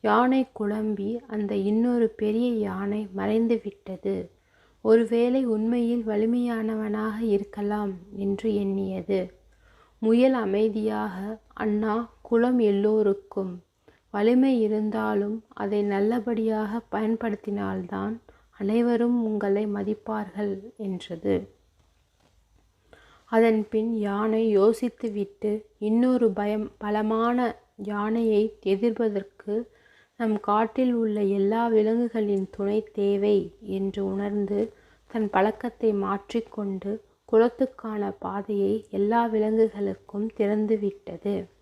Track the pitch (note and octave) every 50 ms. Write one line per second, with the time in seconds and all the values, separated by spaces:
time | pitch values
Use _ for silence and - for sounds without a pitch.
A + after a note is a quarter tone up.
0 | - G#3+ G#3 A3 B3 B3+ C4 C4+ B3+ - _ - G#3+ G3+ G#3 A3 G#3+ G#3+ G#3+ G3+
1 | G3 G#3 A3+ A#3+ - - A3 G#3+ G#3 G3+ G#3 G3+ F#3+ G3+ G#3+ A3 A#3 B3 A#3+ A#3+
2 | A#3 A3 A3 - G#3+ G#3+ G#3+ A3+ B3 B3 A#3+ A3 G#3 G3 F#3 F#3+ G3+ G3+ G#3 G#3+
3 | G#3+ G3 F#3 G3 F#3+ G#3 G#3+ A3+ A#3 A3+ A#3 A3 - G#3 G3 _ _ - F#3 -
4 | - G3+ G3 F#3 F3 F3 _ _ _ _ _ _ _ _ _ _ - A3 A3 A3+
5 | A3+ A3 A#3 A#3 A#3+ B3 B3 C4+ C4 A#3+ A3 G#3+ A3 A3+ A#3+ B3 A#3 A#3 A#3+ A#3+
6 | A3 A3 G#3+ G#3 A3 A3+ A#3+ B3 A#3+ A#3+ A#3 A3+ A3 A3 A3 G#3+ G#3+ G#3+ G#3 G#3+
7 | G#3+ A3 G#3 A3 A#3 A3 G3+ G3+ G3+ - - G#3 G3+ G3+ G#3 G#3 G#3 G3 F#3+ F3+
8 | F3 G3+ G3+ G3 G3 G3 G3 G3 - A3+ G#3 G#3 G3+ G3 G3 G3 G3 F#3+ F#3+ F#3
9 | F3 G3+ G3 F#3+ F#3 F#3 - _ _ _ _ _ _ _ _ _ _ _ _ _
10 | A3 A3 A3+ A#3+ B3+ C4 C4 B3 A3 F#3+ G3 G3+ A3 A3 G#3 A3 G#3+ A3 G#3+ G#3+
11 | G#3+ G#3+ F3+ F#3 G3 G#3 A3 A3 _ _ _ - - G#3+ G#3 G#3 A3 A3 G#3+ A3+
12 | A#3+ - - _ _ - A#3 A3+ A#3+ B3 B3+ B3 A3+ G#3 G3+ G3 G3+ G#3+ G#3+ A3
13 | G#3 G3+ G3 G3 - - - G3+ F#3+ F#3 F3+ F3+ _ _ _ _ _ - _ _
14 | _ _ - G3+ G#3 A3+ B3 B3+ C4 C4+ C4 A#3 A3 G#3 G#3+ G#3+ G#3+ G#3+ G#3 A3
15 | G#3+ G#3+ G#3+ G3+ G3+ G#3 A3 A3+ - _ - - G#3 G3+ G#3 G#3 G#3 G3+ G3+ G3
16 | G3+ G#3+ A#3 B3 G#3 B3 A#3 G#3+ A3 A3 A3 G#3+ G#3+ G#3 G#3+ A#3 - _ - G#3+
17 | A3 G#3+ A3+ A3+ - A3+ G#3 G3+ - G#3+ G3+ G#3 G3+ F#3+ F#3+ F#3+ F3+ F3 G3+ F#3+
18 | G3 G#3 A3+ A#3 _ - - _ _ _ _ - G3+ G3 A3 A#3+ A#3 A#3+ A#3+ A3+
19 | A#3 A#3+ A#3+ A#3+ A3+ A3 G#3+ G#3 G3+ G3+ G3 G3+ G#3+ G#3 G3+ G3+ G3 G3+ G#3+ -
20 | _ - A3 G#3+ G#3 F#3+ E3+ G3+ G#3 G3+ G3 F#3+ G3 A#3 - - A3 G3 F#3 F3
21 | - - F3 D#3+ D#3+ G#3 - F3+ F#3+ - _ _ _ _ _ _ _ _ _ _
22 | _ _ _ _ _ _ _ _ _ _ _ _ _ _ _ _ _ _ - -
23 | _ _ _ _ _ _ A#3 A3+ A3+ A3+ A3 G#3+ G#3 - - A3 A3 A#3 A#3 A3
24 | G#3 G3+ G3 G3+ G#3+ A3 A3 A3 A3+ A3+ G#3 G3 G3 G#3+ A3+ A3+ B3+ A#3+ - _
25 | - A3+ G3+ G#3 G3+ G3 - _ - G#3 G#3 G#3+ G#3+ - _ _ G#3 G#3+ A3 A#3
26 | B3 B3+ B3+ B3+ B3 A3 F#3+ G#3 G#3 G#3 G#3+ G#3+ G#3+ - - _ - G#3 G#3 G#3+
27 | G#3+ G#3+ A3 A3 A3+ A#3+ B3 B3 B3+ - - - _ _ _ - G3+ G#3 G#3 G#3
28 | G#3 A3 A3 A#3 A#3 A3+ G#3+ G3+ G#3+ A3 - - - F#3+ G3 G3 A3+ A#3+ A3 A3+
29 | A#3 A3 G#3 G3 G3 - _ _ - G#3 G#3 A3 A#3+ - _ _ _ _ _ _
30 | _ _ _ _ A#3 A3 G#3+ G#3 G#3 - G#3 G#3+ A3+ A3 - - B3+ B3+ A#3+ A#3
31 | A3+ A3 G#3 G#3+ G3+ F#3+ G3+ G3 G3 G3 A3 A3+ A#3 A#3 A3+ G#3+ G#3 G#3+ A3+ A#3
32 | A#3+ A#3 - A3+ G#3+ G#3 G3+ G3 F#3+ F#3+ - - G3 G3 G#3 A3 G#3+ - - -
33 | G3+ G3 G3+ G3 G3+ G#3 G#3 G3 F3 E3+ - _ A3+ G#3 F#3+ F#3+ F#3+ G3 F#3+ G#3
34 | G3 F#3+ F#3+ G3 G3+ G3+ G3+ G#3 G3+ G3 G#3 G3+ A3 A3+ - _ _ _ _ _
35 | _ _ - A3+ A3 G3+ - F#3+ F#3+ G#3+ A3 - - A#3+ - _ - A3 G#3 G3+
36 | G3 F#3+ G3 G3 - - - A#3 A3+ - - - G#3 G3 F#3+ F#3+ - G3+ G#3 A3
37 | - _ _ _ _ - - A3 A3+ A#3+ A#3 - C4 C4 - - - A3 G#3+ G#3
38 | G3+ G3 - - - F3+ F#3+ G3+ G3 G3+ G#3 G3+ G3 G3 G#3 A3 - _ - F#3+
39 | G3+ G#3 A3+ A#3 A#3 A#3 A3 G#3+ G#3+ G#3+ A3 A3+ A3 A3 - G#3 G3+ G3 F#3+ -
40 | _ - - G3+ G#3+ A3+ - - A3 G3+ G#3+ G#3+ G#3+ G#3 A3+ G#3 G#3 G3+ G3 -
41 | _ - E3+ E3 - G3+ G3+ F#3 F#3 F3+ _ _